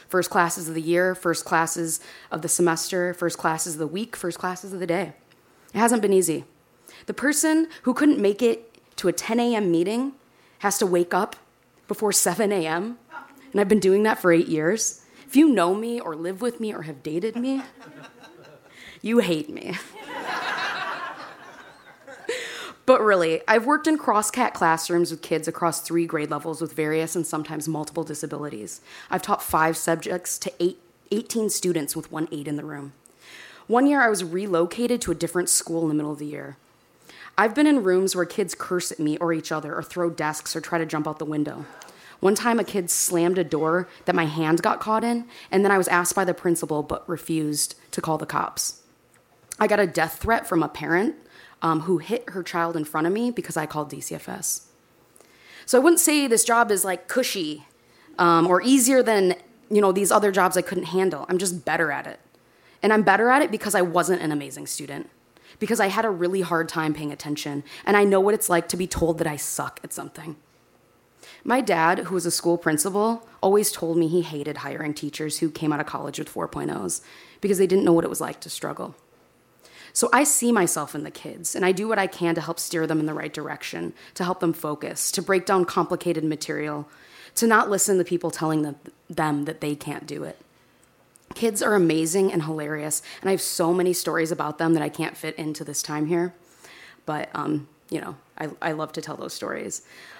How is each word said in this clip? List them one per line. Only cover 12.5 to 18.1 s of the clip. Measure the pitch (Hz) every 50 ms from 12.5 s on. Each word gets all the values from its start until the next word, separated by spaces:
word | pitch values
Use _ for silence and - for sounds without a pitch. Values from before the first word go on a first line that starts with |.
| 202
A | 196 160
M, | 156 156 175 190 226 240 - _ _ - - - - - - - -
and | - 196
I've | 202 190
been | 214 214
doing | 175 190 190 202 214
that | 220 226 -
for | - 180
eight | 170 165 170 -
years. | 165 151 151 165 202 220 - - - - - _ - - -
If | - -
you | 262 320 320
know | 262 196 170 175 190
me | 208 226 233 240 240
or | - 175 156
live | 151 165 175 190 185 240
with | 247 240 -
me | 226 214 196
or | - 156
have | 156 151 135 -
dated | 156 151 170 185 226 220
me, | 240 240 262 269 269 269 - - - - - - - - 233